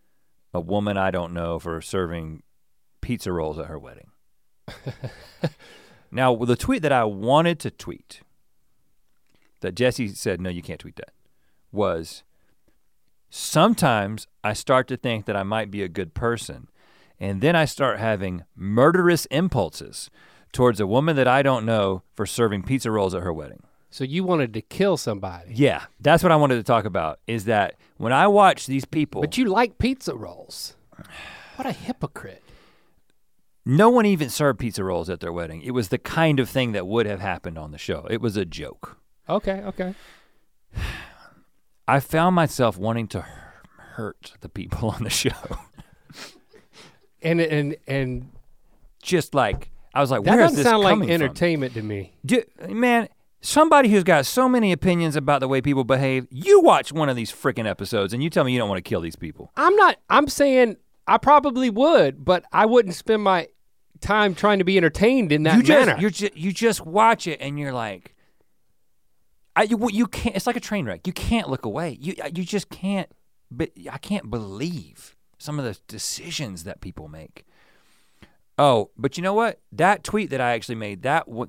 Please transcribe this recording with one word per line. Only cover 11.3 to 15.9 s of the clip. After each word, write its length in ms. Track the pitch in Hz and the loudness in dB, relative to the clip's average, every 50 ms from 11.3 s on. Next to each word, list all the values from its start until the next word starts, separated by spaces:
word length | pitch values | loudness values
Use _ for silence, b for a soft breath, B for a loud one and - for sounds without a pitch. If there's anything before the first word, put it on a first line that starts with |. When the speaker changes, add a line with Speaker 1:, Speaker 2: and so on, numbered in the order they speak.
| _ _ _ _ _ _ _ _ | _ _ _ _ _ _ _ _
Speaker 1:
was, 500 | - 101 104 92 87 82 82 - - - _ _ _ _ _ _ _ _ _ _ _ _ _ _ _ _ _ _ _ _ _ _ | -4 -2 -2 -2 -2 -4 -6 -10 -16 -20 _ _ _ _ _ _ _ _ _ _ _ _ _ _ _ _ _ _ _ _ _ _
"Sometimes 960 | - - - - - 156 175 220 226 - 180 139 117 107 101 101 110 107 - - _ _ - | -14 -12 -6 -2 2 4 4 4 4 4 2 2 2 2 0 -2 -6 -10 -12 -18 _ _ -6
I 80 | 107 | -6
start 340 | 104 - - - 135 131 127 - | -4 -4 0 2 2 2 2 0
to 80 | 131 | -6
think 300 | 120 - 127 117 107 98 | -6 -4 -4 -4 -4 -4
that 80 | - 104 | -4 -4
I 60 | 101 | -4
might 300 | 95 98 110 113 107 104 | -2 -2 -2 -4 -4 -4
be 100 | 98 101 | -6 -6
a 60 | 98 | -6
good 260 | 90 | -6